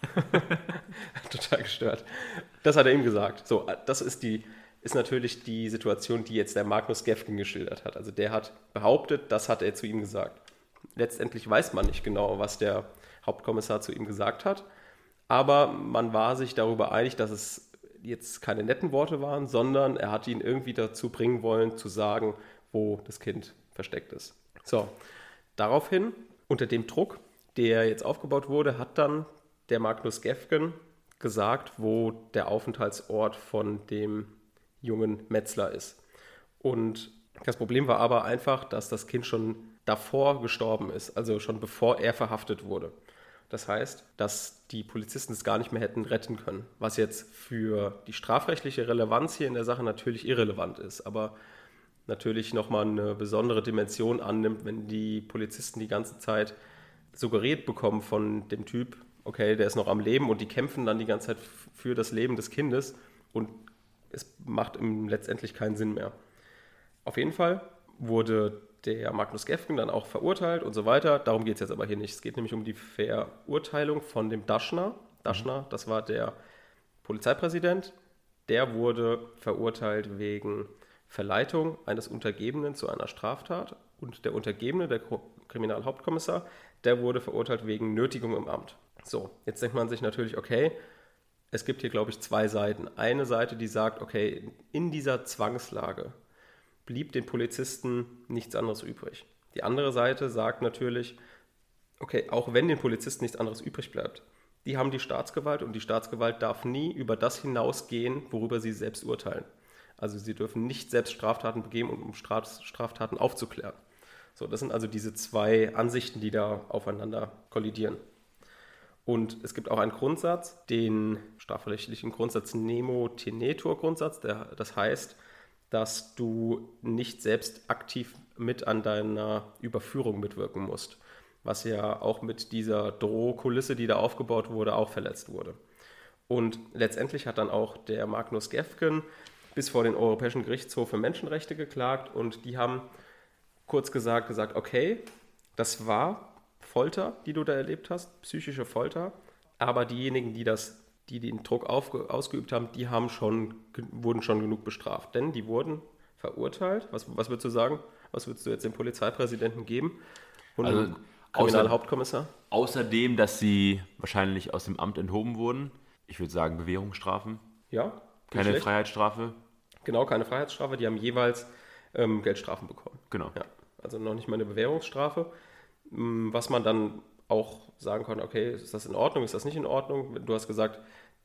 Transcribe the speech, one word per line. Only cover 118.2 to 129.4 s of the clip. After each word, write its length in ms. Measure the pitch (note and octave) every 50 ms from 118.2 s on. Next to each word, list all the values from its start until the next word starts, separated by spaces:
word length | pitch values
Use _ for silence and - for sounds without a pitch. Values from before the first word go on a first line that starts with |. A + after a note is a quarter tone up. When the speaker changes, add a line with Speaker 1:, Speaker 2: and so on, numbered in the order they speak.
| _ _ _ _ - - - - - - - - - - _ _ _
Speaker 1:
Und 340 | - A#2+ A2+ A2+ A2 - -
es 120 | - A#2+ -
gibt 160 | - A2+ -
auch 80 | A#2 A2
einen 120 | G#2 A2+
Grundsatz, 720 | A2 - C3 C3+ D#3+ E3 - E3+ E3+ F3 F3 - - - _
den 520 | - B2 A#2 A2+ A2 G#2+ G#2+ G#2+ G#2+ G#2+ G#2+ - - - -
strafrechtlichen 760 | - - - - - - G#2+ G#2+ - - A2+ - - A2+
Grundsatz 420 | A2+ - A#2 A#2 - A2+ G#2 - -
Nemo 540 | A#2 A2 A2+ A#2+ A#2+ B2+ C3 B2+ B2 A#2+ A#2
Tenetur 680 | A#2+ - - A#2+ A2+ A2+ A#2+ C3 D#3 - - E3+ D#3+ -
Grundsatz, 420 | - D#3+ E3 D#3+ - D#3 D#3 -
der, 260 | - A2 G#2 G#2+ - - -
das 200 | - A2 - -
heißt, 400 | - G2+ A2+ - - - - - - - - - - - _ _ _ _ _
dass 440 | - A2 A2 A2 - - - - -
du 540 | - A#2+ A2+ A2+ A2+ A2+ A2+ A#2 A#2 - - - -
nicht 380 | - A#2 A2+ A#2 B2 - - -
selbst 400 | - A2 G#2+ A2+ - - - - - -
aktiv 460 | A#2 - - - - C3 A#2+ - - - - _ _
mit 300 | - A#2 A2+ - - -
an 160 | - A2 A2
deiner 640 | G#2+ A2 G#2+ G#2+ G#2+ G#2+ G#2+ G#2+ G#2+ G#2+ G#2+ G#2